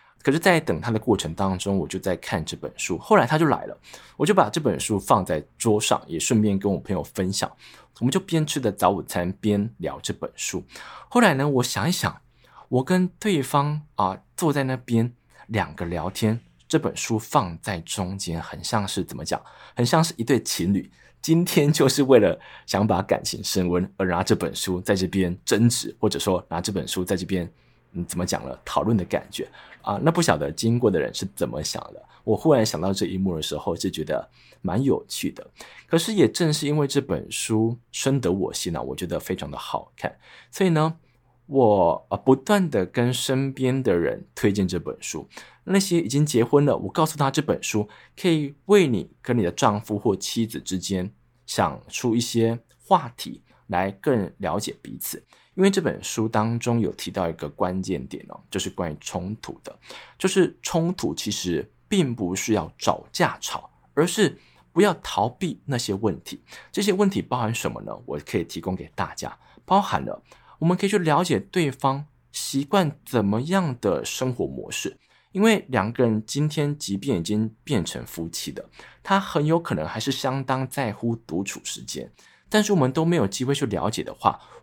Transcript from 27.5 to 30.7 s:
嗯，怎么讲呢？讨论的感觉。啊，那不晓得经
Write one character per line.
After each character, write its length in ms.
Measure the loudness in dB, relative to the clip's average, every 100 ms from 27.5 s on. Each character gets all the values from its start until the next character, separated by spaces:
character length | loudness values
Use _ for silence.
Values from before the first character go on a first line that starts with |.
| -10 _ _ _
嗯， 120 | -10 -8
怎 120 | -4
么 80 | -4
讲 180 | -4
呢？ 140 | -6 -12 -6
讨 160 | 0
论 160 | 2 2
的 80 | 2
感 220 | -4 -4
觉。 180 | -10 -10 -12 -20 -12
啊， 180 | -6 -2
那 100 | 0
不 80 | 2
晓 160 | 2 2
得 160 | 0
经 280 | -2 0